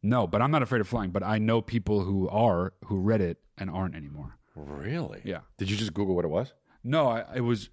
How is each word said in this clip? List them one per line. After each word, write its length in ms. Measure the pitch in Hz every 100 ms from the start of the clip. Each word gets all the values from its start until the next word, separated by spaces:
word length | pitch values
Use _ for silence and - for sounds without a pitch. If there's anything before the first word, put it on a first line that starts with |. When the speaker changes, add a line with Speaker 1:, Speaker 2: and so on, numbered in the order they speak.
Speaker 1:
No, 240 | 101 123 92
but 140 | 104
I'm 100 | 127
not 100 | 156
afraid 200 | 123 127
of 60 | 101
flying, 220 | 120 95
but 120 | 95
I 160 | 95 110
know 220 | 107 113
people 400 | 107 117 104 104
who 280 | 92 98 92
are, 440 | 101 117 87 92 _ -
who 140 | 98
read 220 | 98 113
it 160 | 90 82 _ -
and 120 | 95
aren't 260 | 87 95 80
anymore. 420 | 73 73 62 - _ -
Speaker 2:
Really? 680 | 71 73 87 165 107 -
Speaker 1:
Yeah. 160 | - 85 - -
Speaker 2:
Did 140 | 95
you 60 | 104
just 160 | 110
Google 220 | 78 101 87
what 100 | 85
it 40 |
was? 240 | 80 131 _ _ _
Speaker 1:
No, 240 | 120 156 139
I, 180 | 117 - 127
it 60 |
was 280 | 120 113 98